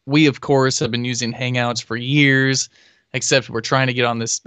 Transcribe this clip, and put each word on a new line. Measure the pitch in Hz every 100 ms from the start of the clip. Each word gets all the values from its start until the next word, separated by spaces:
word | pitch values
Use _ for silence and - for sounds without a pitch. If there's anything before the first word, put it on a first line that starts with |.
| -
we, | 147 151
of | 131
course, | - 135 131 -
have | 123
been | 120
using | 123 123 117
Hangouts | 117 127 123 120 120
for | - 117
years, | 123 147 143 135 135 131 - _ _ _ _
except | 131 - 135 117
we're | 117
trying | - 135 131
to |
get | 123 120
on | 117
this | 113 -